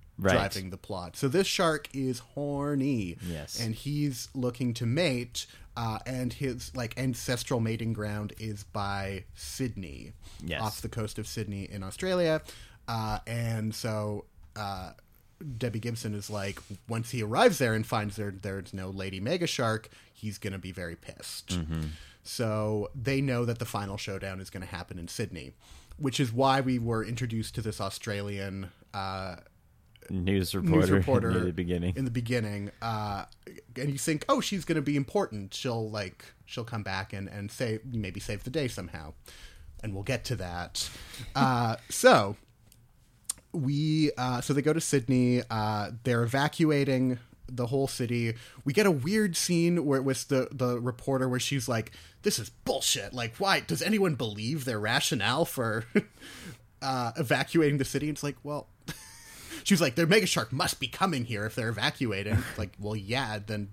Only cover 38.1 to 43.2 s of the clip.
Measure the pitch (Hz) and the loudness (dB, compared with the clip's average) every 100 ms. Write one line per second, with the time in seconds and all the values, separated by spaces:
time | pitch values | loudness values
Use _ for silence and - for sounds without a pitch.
38.1 | 98 - 104 - 151 131 - 90 80 76 | -6 -8 -8 -4 -2 -2 -4 -8 -10 -12
39.1 | - - - - - - - 107 98 98 | -14 -20 -18 -18 -18 -18 -10 -6 -6 -2
40.1 | 127 - 117 90 87 85 - - - - | -2 -2 -4 -4 -6 -6 -6 -8 -8 -14
41.1 | - 120 135 135 123 117 110 - - 254 | -12 -4 2 4 4 2 -2 -4 6 10
42.1 | 170 101 107 - _ - - - _ _ | 10 6 -2 -12 _ -20 -20 -20 _ _
43.1 | _ | _